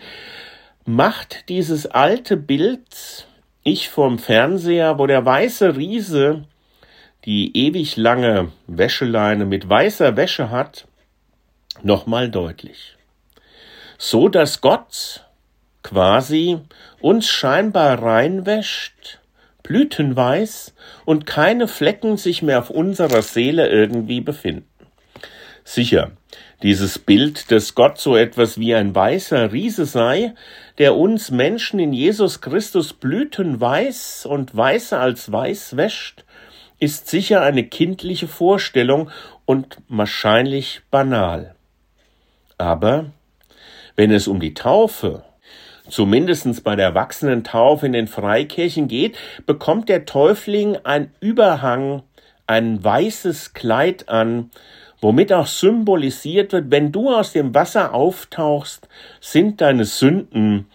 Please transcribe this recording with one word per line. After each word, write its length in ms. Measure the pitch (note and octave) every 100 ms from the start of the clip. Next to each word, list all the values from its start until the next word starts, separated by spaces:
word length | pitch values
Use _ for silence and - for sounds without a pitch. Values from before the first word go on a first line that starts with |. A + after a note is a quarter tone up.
| - - - - - - _ _
macht 640 | - A#2 F#3+ - - - -
dieses 380 | F#3 D#3+ D3+ -
alte 500 | B2+ D3+ A#3+ - E3+
Bild, 920 | D3 C#3 G3+ B3+ _ - - - - _ _ _
ich 260 | D3 D#3 -
vorm 300 | - C3+ A#2
Fernseher, 800 | - A2+ C#3 F#3+ E3+ E3+ D#3+ C#3+
wo 80 | C3+
der 180 | C3+
weiße 520 | B2 C3+ A#3 - F#3+ C3+
Riese 680 | F3 A3+ F#3+ D3 C#3+ D#3 D3 _ _ _ _ _ _ _
die 320 | A2 G#2 F#2+ -
ewig 400 | C#3+ F3 D3 A2
lange 560 | A2+ B2+ A#2+ G2+ E2+ - -
Wäscheleine 800 | E2+ F#2+ - B2 A2+ G#2 G#2 G2
mit 200 | G2 F#2
weißer 480 | G#2+ G3+ G#3 C#3+ A2
Wäsche 320 | F3+ - A#2
hat, 360 | A#2+ C#3+ - - _ _ _ _ _ _ _ - -
nochmal 460 | G2+ G2 - A#2 B2
deutlich. 680 | G2 E2 - - - - _ _ _ _ _ _ _ - - - -
So 320 | - A2+ F3+
dass 320 | F3+ D3 -
Gott 640 | C#3 A3+ - - - - _ _ _ _ _ _
quasi 760 | - F#2+ F#2 A#2 C3 D#3 E3+ E3+ - _ - _
uns 260 | D3+ A3+ -
scheinbar 760 | - C3 D#3 G#3+ F#3+ C#3+ A#2+
reinwäscht, 1160 | A2+ A2+ D3+ F#3+ F#3 G#3+ G#3 - - _ - - _ _ _ _
blütenweiß, 1120 | - F#3+ D4 - C#3+ B2+ B2 D3+ A3 - - - - - -
und 180 | D#3
keine 420 | D3 D3 E3+ A#3+ A3
Flecken 520 | - D#3 G#3 A3 G#3
sich 240 | F3+ E3+
mehr 160 | D3+ B2+
auf 100 | -
unserer 540 | D#3+ F#3 F3+ D#3 A#2
Seele 480 | - A#2 C3 E3 -
irgendwie 500 | G#2+ G#2+ A#2+ A2 B2
befinden. 460 | - - F2+ F2 - _ _ _ _ - - - - -
Sicher, 480 | - B2+ A#2+ F2 D2+ - _ - - _
dieses 360 | G2+ F#2+ G2 -
Bild, 520 | - G2+ D3 D3+ -
dass 240 | A2+ -
Gott 240 | - C3 -
so 160 | C#3+
etwas 460 | A2+ A#2 A#2+ A2 G#2+
wie 140 | A2+
ein 200 | A2+ G2+
weißer 580 | F#2+ G#2 F3+ - C#3 A2
Riese 340 | A#2+ A3 G#3 D3+
sei, 480 | B2 A#2 E3+ A#3 - - - - -
der 180 | C#3+ -
uns 340 | F#3+ A3 -
Menschen 500 | B2 D3 A3+ - G3
in 140 | D3+
Jesus 480 | B2+ E3 G#3 F#3+ -
Christus 500 | C3 F3+ G#3 F#3 D3+
blütenweiß 1300 | - - G3 D4 - F3+ A#2 A#2+ D3+ C4 - - - -
und 280 | C#3+ B2+
weißer 460 | A2 C3 A3 A#3 D#3+
als 320 | B2+ A#2 -
weiß 460 | G#2+ C3 G#3 - C3
wäscht, 460 | G#3+ - - - _ - - - _ _
ist 280 | D3 - -
sicher 320 | F3 G3 G3
eine 240 | C#3+ C#3
kindliche 640 | - - E3+ F#3+ F3+ F3+ E3+
Vorstellung 800 | - F3 G3 - C3 B2 C#3+ D#3 - - - -
und 320 | C3 C3 - -
wahrscheinlich 920 | G#2+ G#2+ - G#2+ A2+ C3+ C#3 C3+ - _
banal. 640 | C#3 C3+ A#2 F2+ E2 D#2 - _ _ _ _ _ _ _ _ _ -
Aber 480 | E2+ E2 G#2 D3 D3+ - _ _ _ _ - - - -
wenn 140 | G#2+
es 160 | G#2 G2+
um 140 | F#2+
die 140 | D#2+
Taufe, 720 | D2+ A#2+ G3 A3 - G#2 - - _ _ - - - -
zumindestens 720 | - G2 A#2+ F3+ D#3 B2+ A#2
bei 140 | G#2+ G2+
der 100 | F#2+
Erwachsenentaufe 1000 | F2+ - - D3 A#2+ - A#2 B2+ D3+ C#3
in 60 |
den 160 | A#2+ A2
Freikirchen 800 | - G2+ A2+ D3 - E3+ D#3 C#3
geht, 280 | D3+ D3 - - - -
bekommt 420 | D3+ - A3 A3
der 160 | F3
Täufling 720 | - C#3 D#3 G#3 - G#3 G#3 G3
ein 300 | C3 D3 C#3+ _
Überhang, 840 | G#3 A#3 G3+ D3 C3 B2+ C#3 C#3 - _ _ _ -
ein 340 | A2+ A#2 G#2+
weißes 720 | G#2 A#2+ G#3+ - F3+ D3 -
Kleid 540 | - A#2 A#2 F3 F#3+ -
an, 420 | A2+ A2+ A#2 A#2 - - - - _
womit 320 | G#2+ B2+ G3+
auch 140 | F3+ C#3+
symbolisiert 1080 | - F#3+ A#3 G#3 F3+ C3+ - D#3 F#3+ G3+
wird, 180 | F3+ C#3
wenn 200 | C#3+ D3
du 240 | F#3 C4
aus 180 | A#3 G3
dem 220 | D#3 C3+
Wasser 400 | C#3 - G#3+ F3
auftauchst, 960 | B2 E3 F#3 - - D3+ D3 - - - - - -
sind 400 | - D3+ G#3 G#3
deine 240 | D3+ B2
Sünden, 800 | G#2 - C3 F#3+ - A2+ G#2+ G2+ G2